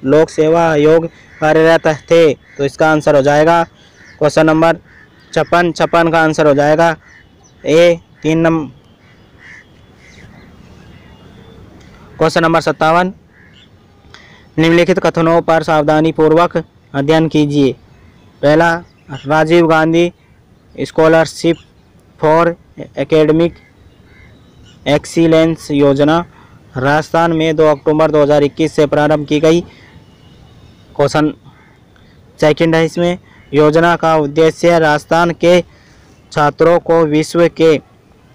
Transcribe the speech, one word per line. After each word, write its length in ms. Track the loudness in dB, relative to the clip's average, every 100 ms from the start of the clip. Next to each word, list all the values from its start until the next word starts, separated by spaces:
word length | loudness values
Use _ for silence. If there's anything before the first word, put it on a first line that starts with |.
| 0
लोक 240 | 0 0
सेवा 400 | -2 0 0 0
आयोग 380 | 0 2 2 -2 _ -20 -6
कार्यरत 460 | -2 2 2 2 -2
थे, 460 | -4 0 2 2
तो 320 | 0 _ -8 -6
इसका 260 | -2 0
आंसर 240 | 0 0 0
हो 60 |
जाएगा 420 | 2 2 2 0 -2 _ _ _ -18 -4
क्वेश्चन 260 | -2 0 0
नंबर 320 | 2 0 -2 _ -20 _ _ _
छप्पन, 380 | -6 -2 -2 -2
छप्पन 400 | -2 -2 0 0
का 100 | 0
आंसर 240 | 0 0 0
हो 60 |
जाएगा 420 | 2 0 0 0 -2 _ -20 _ _ _ _
ए, 360 | -2 2 2 0 _ _
तीन 160 | -4 -2
नंबर। 360 | 0 -2 -6 -16 _ _ _ _ _ _ -20 -20 _ _ _ _ -20 -20 -20 -20 -20 -20 -20 -20 -20 -20 -20 -20 -20 -20 -20 -20 -20 -20 -20 -20 -14 -4
क्वेश्चन 260 | -2 0
नंबर 180 | 0 0
सत्तावन, 520 | -2 -2 0 0 -2 -8 _ _ -20 -20 _ _ _ _ _ -20 -20 -20 _ -2
निम्नलिखित 420 | 0 0 0 -2
कथनों 420 | -2 -2 0 0
पर 200 | 0 -2
सावधानीपूर्वक 960 | 0 -2 0 0 0 0 2 2 0 -4 -10 _ _
अध्ययन 340 | -6 -2 0 0
कीजिए। 460 | -2 -2 0 -2 -2 _ _ _ _ _ -4
पहला, 320 | 0 2 0 -2 -8 _ -20 -14 -4
राजीव 420 | -2 2 2 2
गांधी 440 | 2 0 0 -2 -6 _ _ _ _ _ -12
स्कॉलरशिप 800 | -8 0 2 2 0 -4 -4 -4 _ _ _ _ _ -6
for 340 | 0 0 0 -4 _ -20 -14 -10
एकेडमिक 580 | -2 0 2 0 -2 -6 _ _ _ _ _ -20 -20 -20 _ _ -20 -12 -4
एक्सीलेंस 840 | -4 -4 -2 2 2 0 -4 -6
योजना 480 | 0 2 2 0 -2 -4 -16 -20 -20 _ -6
राजस्थान 540 | -2 -2 -2 -2 -2
में 220 | -2 -2 0
दो 120 | 0
अक्टूबर 440 | 0 -2 0 0
दो 100 | 2
हज़ार 200 | 2 2
इक्कीस 300 | 0 -2 -4
से 120 | -2 -2
प्रारंभ 400 | 0 0 -2 -2
की 120 | -2
गई। 220 | 0 0 -4 -18 -20 -20 _ _ _ -20 -20 -20 -20 -20 -12 -4
क्वेश्चन 380 | -2 -2 -4 -6 -20 _ _ _ _ _ _ _ _ -4
सेकंड 360 | -2 0 -2 0
है 100 | -2
इसमें, 320 | -2 -4 -6 _ -20 -6
योजना 440 | 0 2 2 0 0
का 200 | 0 0
उद्देश्य 640 | -2 0 0 0 0 0
राजस्थान 520 | 0 -2 -2 -2 -2
के 260 | -2 0 0 0 _ _ _ _ _ _
छात्रों 460 | -4 -4 0 0 0
को 220 | 0 0 0
विश्व 420 | -2 -2 -2 -2
के 260 | 0 0 0 -4 _ _ _ _